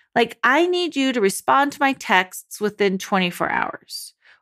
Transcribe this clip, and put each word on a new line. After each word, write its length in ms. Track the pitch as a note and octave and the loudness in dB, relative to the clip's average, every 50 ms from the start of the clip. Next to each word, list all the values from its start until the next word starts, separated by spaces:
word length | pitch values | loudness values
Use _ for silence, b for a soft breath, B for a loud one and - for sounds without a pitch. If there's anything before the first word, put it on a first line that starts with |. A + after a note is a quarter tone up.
| _ _ - | _ _ 0
Like, 240 | A#3 A#3+ A#3 - _ - | 0 0 0 0 _ 0
"I 240 | A#3+ C4 D#4 F4 F4+ | 2 4 4 2 2
need 280 | F4+ F4+ F4+ D#4+ - | 2 0 -2 -2 -2
you 160 | C4+ C4+ C4+ | 0 0 0
to 100 | B3 B3 | 2 2
respond 500 | G3 G3 - - - - B3+ C4+ C#4 C#4+ | 2 0 0 0 0 2 2 2 2 0
to 80 | - - | 0 0
my 140 | D4 C4+ C4+ | 0 0 0
texts 680 | C4+ - - G#3 F#3 F3+ - - - - - - - | -2 -2 2 2 2 2 0 -4 -18 -18 -16 -10 -4
within 380 | G#3 G#3 G#3 - G#3 G3 F#3 F#3+ | -4 -4 -2 0 0 0 0 -2
twenty-four 500 | - - G3+ F#3+ F#3 F3 F3 - E3 - | -4 -2 -2 0 0 -2 -2 -4 -4 -2
hours," 640 | - - - - - - _ - - - - - _ b b b b b | -2 -2 -2 -4 -6 -12 _ -16 -16 -16 -16 -16 _ b b b b b